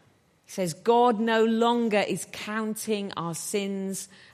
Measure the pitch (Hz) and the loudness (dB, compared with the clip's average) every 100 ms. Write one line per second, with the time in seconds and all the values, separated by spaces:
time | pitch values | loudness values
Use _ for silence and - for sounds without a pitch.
0 | _ _ _ _ - - 180 156 - 233 | _ _ _ _ -12 -6 -4 -2 2 6
1 | 247 214 226 226 226 226 233 240 233 202 | 6 4 2 4 4 4 2 2 2 2
2 | - 185 - - - 214 220 214 - 208 | 0 -2 -6 -12 -8 -6 -4 -6 -4 -4
3 | 196 - 170 160 - 208 196 196 190 190 | -4 -6 -6 -6 -6 -4 -4 -4 -6 -8
4 | - - - | -12 -18 -20